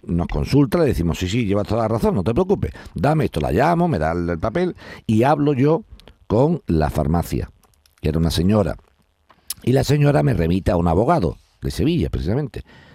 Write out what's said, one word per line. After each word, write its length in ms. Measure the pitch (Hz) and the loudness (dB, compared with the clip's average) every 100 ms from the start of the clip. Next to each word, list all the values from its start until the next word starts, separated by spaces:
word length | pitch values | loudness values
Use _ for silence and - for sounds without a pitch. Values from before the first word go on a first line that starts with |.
| - | -4
nos 180 | 85 82 | -4 -2
consulta, 520 | 78 73 139 143 175 | -4 0 2 2 2
le 60 | 143 | 0
decimos, 340 | 82 82 76 | 0 -2 -2
"Sí, 100 | 92 | -2
sí, 160 | 117 101 | -2 0
llevas 220 | 101 98 | -2 -2
toda 160 | 113 | -2
la 40 | 110 | -2
razón, 280 | 113 214 117 | 0 0 0
no 80 | |
te 100 | 87 | -2
preocupes. 380 | 131 185 160 - - - 73 | 0 0 -2 -4 -8 -12 -4
Dame 300 | 127 156 107 | 0 0 0
esto", 140 | 80 | -2
la 120 | 65 | 0
llamo, 360 | 85 156 170 175 | 2 2 2 0
me 120 | 98 | 0
da 140 | 78 | -2
el, 140 | 87 85 | -2 -4
el 120 | 82 | -4
papel 360 | 110 170 180 - - - - | -4 -2 -4 -6 -16 -12 -2
y 160 | 110 | 2
hablo 320 | 131 151 147 | 2 2 2
yo 300 | 127 147 160 - - - - - | 2 2 0 -4 -20 -20 -14 -2
con 380 | 104 151 170 - | 2 2 0 0
la 240 | 80 73 | 0 0
farmacia, 640 | 76 71 85 - 62 - - _ _ _ _ | 0 0 -2 -2 -6 -6 -14 _ _ _ _
que 80 | 78 | -2
era 80 | 80 | 0
una 140 | 82 | 0
señora. 440 | 78 90 107 87 - _ _ _ _ _ _ - - | 2 2 2 0 -4 _ _ _ _ _ _ -18 -6
Y 100 | 120 | 0
la 100 | 131 | 0
señora 400 | 123 147 143 147 | 2 2 4 2
me 100 | 147 | 2
remite 380 | 90 82 92 110 | 2 0 0 0
a 60 | 87 | 2
un 100 | 85 | 2
abogado 500 | 82 127 170 80 - _ - | 2 2 2 0 -4 _ -12
de 80 | 67 | -8
Sevilla, 400 | - 131 165 67 | -2 0 0 -2
precisamente. 540 | 64 73 123 143 - - - - | -2 -2 -2 -4 -10 -16 -20 -20